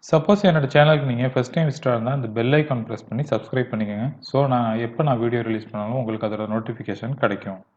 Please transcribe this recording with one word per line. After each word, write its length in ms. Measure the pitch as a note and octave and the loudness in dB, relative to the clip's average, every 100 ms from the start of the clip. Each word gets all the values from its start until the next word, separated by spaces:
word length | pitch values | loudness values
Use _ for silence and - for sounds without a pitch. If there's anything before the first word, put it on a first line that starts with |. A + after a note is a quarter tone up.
| - C3 | 2 2
சப்போஸ் 280 | - G#2 | 4 4
என்னோட 260 | F#3+ D#3+ C3+ | 6 4 4
சேனலுக்கு 320 | D3 D3+ D3+ C#3 | 6 6 6 2
நீங்க 220 | A#2+ B2+ | 0 0
ஃபர்ஸ்ட் 260 | C3 B2 | 0 0
டைம் 140 | E3+ D#3+ | 0 0
விசிட்டரா 200 | C3 C3 | 0 0
இருந்தா, 260 | A#2+ A2+ | 0 0
இந்த 140 | C#3 A2+ | -2 -4
பெல் 240 | A2 A#2 | -2 2
ஐகான் 320 | D3 D3+ B2+ | 4 2 -2
பிரஸ் 240 | A2+ G#2+ - | -4 -8 -6
பண்ணி 160 | A2+ D3 | -6 -2
சப்ஸ்கிரைப் 440 | A2 - B2+ B2 | -2 -2 -2 -2
பண்ணிக்கோங்க. 420 | A2 G#2+ G#2 B2+ D3 | -2 -4 -4 -6 -6
So, 280 | - C3+ C#3 | -4 0 2
நான் 300 | B2 A#2 A2 | 2 0 -2
எப்ப 260 | A#2 - | -4 -2
நான் 160 | D3+ A#2+ | 0 2
வீடியோ 220 | A#2 A#2+ | 0 0
ரிலீஸ் 280 | A#2 A2 G#2+ | -2 -4 -6
பண்ணாலும் 280 | G#2+ G#2 B2+ | -8 -6 -4
உங்களுக்கு 300 | A2+ A2 G#2+ | -4 -4 -4
அதோட 200 | G#2 G#2+ | -4 -4
நோட்டிஃபிகேஷன் 680 | A2 A2 A#2 G#2+ F#2+ A#2 | -4 -4 -10 -8 -8 -6
கிடைக்கும். 500 | C#3+ A2+ G2 - F#2+ - | -2 0 -2 -6 -12 -14